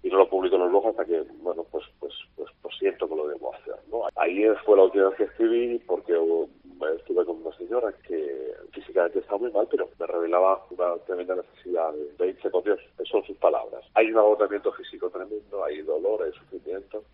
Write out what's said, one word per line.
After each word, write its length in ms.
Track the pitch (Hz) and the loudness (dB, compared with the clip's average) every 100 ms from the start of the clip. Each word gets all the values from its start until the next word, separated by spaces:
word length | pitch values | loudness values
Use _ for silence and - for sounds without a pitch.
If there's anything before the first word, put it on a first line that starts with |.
y 60 | 92 | 2
no 100 | 95 | 6
lo 100 | 92 | 6
publico 280 | 95 92 92 | 4 2 4
en 60 | |
el 60 | 90 | 4
blog 200 | 131 101 | 4 2
hasta 160 | - | -2
que, 180 | 82 82 76 - | -2 -2 -2 -8
bueno, 220 | 87 80 - | -6 -6 -6
pues, 140 | 80 - _ | -8 -10 _
pues, 120 | 71 - - - | -14 -14 -20 -14
pues, 140 | 73 _ | -14 _
pues 140 | - - | -16 -2
siento 300 | 95 - 82 | -2 -2 -6
que 80 | 78 | -4
lo 120 | 76 | -6
debo 260 | 71 64 | -6 -10
hacer, 200 | - - - - | -10 -14 -14 -8
¿no? 120 | 117 107 - | -6 -4 0
Ahí 280 | 80 95 107 104 | 0 4 2 2
fue 120 | - 101 | 6 8
la 80 | |
última 240 | 95 98 95 | 8 6 2
vez 100 | 95 | 2
que 60 | |
escribí 540 | 104 - 113 117 120 120 - | -4 0 0 2 0 -4 -4
porque 280 | 85 - | -6 0
hubo, 340 | 82 82 82 78 _ - - 78 82 | 0 2 0 -2 _ -20 -8 -4 -4
estuve 280 | - 90 | -2 -2
con 180 | 85 82 | 0 -4
una 140 | 80 - | -10 -12
señora 360 | 90 120 113 - - | -6 -2 -4 -6 -8
que 460 | 82 76 67 65 50 - | -6 -6 -8 -10 -12 -16
físicamente 460 | - - - 85 95 | -18 -4 0 2 0
estaba 200 | - 101 | -4 -4
muy 120 | 120 | -2
mal, 140 | 104 113 | -2 0
pero 180 | - - _ | -2 -4 _
me 80 | 82 | -6
revelaba 580 | 85 85 87 95 95 - | -4 0 4 4 2 -4
una 260 | 87 87 85 - | -4 -2 -2 -6
tremenda 280 | 90 90 | -8 -4
necesidad 580 | 92 - _ 90 87 80 | -6 -8 _ -6 -2 -2
de, 320 | 76 73 - | -4 -12 -4
de 60 | 90 | -4
irse 200 | 95 98 | -2 -2
con 120 | - | -2
Dios. 160 | 208 - - | 0 -2 -4
Esas 140 | _ 92 | _ -4
son 160 | 208 | -4
sus 120 | - 98 | -4 0
palabras. 460 | 87 - 107 - - | 2 2 -6 -14 -2
Hay 180 | - 113 | 2 4
un 60 | 110 | 6
agotamiento 540 | 107 107 101 101 101 | 6 6 2 0 -4
físico 380 | - - - 90 | -6 -16 -8 -8
tremendo, 540 | 92 95 107 104 101 | -8 -10 -12 -10 -8
hay 160 | 78 76 | -6 -6
dolor, 400 | 78 78 95 107 | -4 -2 -2 -2
hay 100 | 80 - | -4 -8
sufrimiento. 640 | _ 92 - 95 98 107 - | _ -16 -10 -10 -10 -14 -14